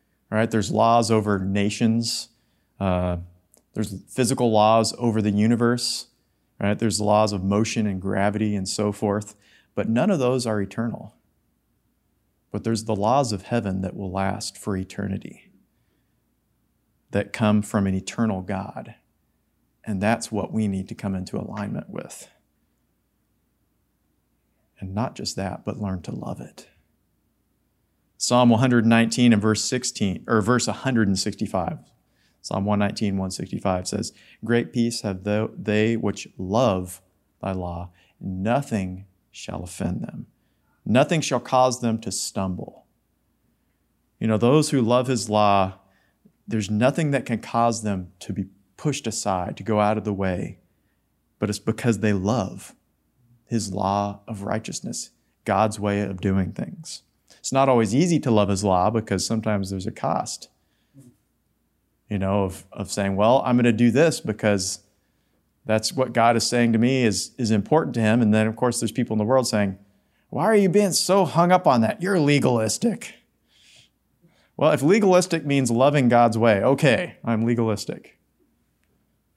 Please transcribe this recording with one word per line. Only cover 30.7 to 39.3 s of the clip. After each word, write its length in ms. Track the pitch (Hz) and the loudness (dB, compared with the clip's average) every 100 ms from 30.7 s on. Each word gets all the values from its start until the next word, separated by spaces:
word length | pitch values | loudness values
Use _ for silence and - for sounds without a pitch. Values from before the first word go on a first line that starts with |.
hundred 340 | 98 - 117 104 | -4 -2 0 2
and 120 | 95 | 0
sixty-five. 580 | - 98 107 98 87 160 - _ _ _ _ _ | -2 -6 -4 -4 -4 -8 -14 _ _ _ _ _
Psalm 240 | - - 101 | -8 -4 0
one 140 | 104 | 0
nineteen, 380 | 101 104 104 95 | 0 -2 -4 -2
one 120 | 92 | -4
sixty-five 580 | 95 - - 101 92 - | -6 -8 -6 -2 -2 -2
says, 240 | 98 - - _ - | -6 -6 -10 _ -12
"Great 300 | 113 120 120 | -2 0 0
peace 280 | 123 117 117 | -2 -2 -2
have 220 | 107 92 | -6 -6
tho-, 280 | 95 104 110 - | -2 -2 -2 -6
they 400 | 107 107 110 117 | -2 0 2 0
which 320 | 107 98 - - | -4 -6 -10 -10
love 640 | 92 107 127 95 90 - _ _ _ _ | -4 0 2 0 -4 -12 _ _ _ _
thy 100 | 98 | -8
law, 400 | 95 90 85 87 _ _ _ | -6 -6 -8 -12 _ _ _
nothing 880 | - 92 98 127 135 110 92 92 98 _ _ | -10 -6 -2 -2 -2 -4 -4 -8 -16 _ _